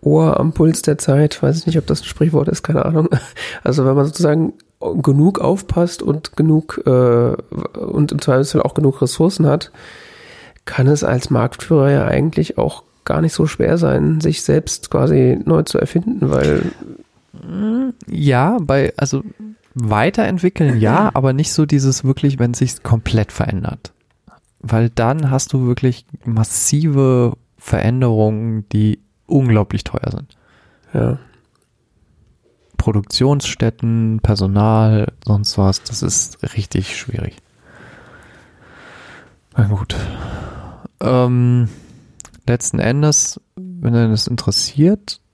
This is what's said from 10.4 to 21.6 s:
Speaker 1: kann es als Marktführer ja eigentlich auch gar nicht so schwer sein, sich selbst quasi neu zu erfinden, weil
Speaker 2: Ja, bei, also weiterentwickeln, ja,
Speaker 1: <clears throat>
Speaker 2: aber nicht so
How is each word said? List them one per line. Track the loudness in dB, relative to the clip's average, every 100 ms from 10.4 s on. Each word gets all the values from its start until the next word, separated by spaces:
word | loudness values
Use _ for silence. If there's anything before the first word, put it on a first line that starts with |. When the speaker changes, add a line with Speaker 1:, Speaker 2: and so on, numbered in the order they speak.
| -20 _ -10
Speaker 1:
kann | 0 2
es | 2
als | 2 -2 0
Marktführer | 0 0 -4 0 2 4
ja | 2 2
eigentlich | 0 0 0 -4 -2
auch | -2 -4 _ _ -4
gar | 0
nicht | 0
so | 0 -2
schwer | 0 0 2
sein, | 2 2 0 0
sich | 0 -2
selbst | 0 0 0 -10 -4
quasi | 0 2 4 2 2 2
neu | 0
zu | 2 -2
erfinden, | 0 -2 -2 -2 0
weil | 2 2 0 -2 -8 -18 -18 -20 _ _ -20 -14 -6 -4 -4 -4 -8 -10
Speaker 2:
Ja, | -2 0 2 2 0
bei, | 0 0 0 -2
also | -4 -4 -6 -16 -18 -18 _
weiterentwickeln, | -6 -2 0 0 0 -2 0 -2 0 0 2
ja, | 2 2 2
Speaker 1:
<clears throat> |
Speaker 2:
aber | 2 0
nicht | 0 -2
so | 0